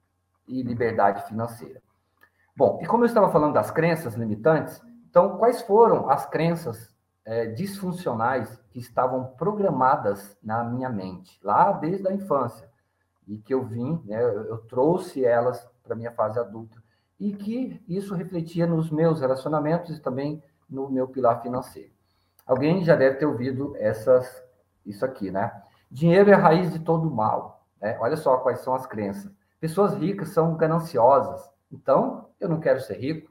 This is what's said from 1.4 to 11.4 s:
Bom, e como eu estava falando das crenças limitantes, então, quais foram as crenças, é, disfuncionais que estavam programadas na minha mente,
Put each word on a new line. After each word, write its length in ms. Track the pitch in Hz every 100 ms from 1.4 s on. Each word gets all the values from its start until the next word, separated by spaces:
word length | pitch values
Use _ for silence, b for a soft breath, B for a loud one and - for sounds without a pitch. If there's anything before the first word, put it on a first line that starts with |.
| 117 - 73 - _ _ _ _ b b b -
Bom, 240 | 120 -
e 40 | -
como 180 | 226
eu 40 | 233
estava 220 | 233 -
falando 240 | 165 151
das 180 | 123 107
crenças 440 | - 165 160 123 107
limitantes, 680 | 113 107 156 156 - - - - _
então, 280 | 175 190 190
quais 240 | 233 254
foram 480 | - 202 226 156 135
as 160 | - -
crenças, 640 | 147 165 170 - 110 - _ _ _
é, 220 | - 113 110
disfuncionais 1120 | 110 196 - 180 170 - 117 117 131 110 - _
que 80 | 127
estavam 460 | 117 - 127 131 123 -
programadas 1000 | 202 208 196 131 131 143 107 101 - _
na 220 | 110 110
minha 260 | 117 123 131
mente, 500 | 107 92 90 - _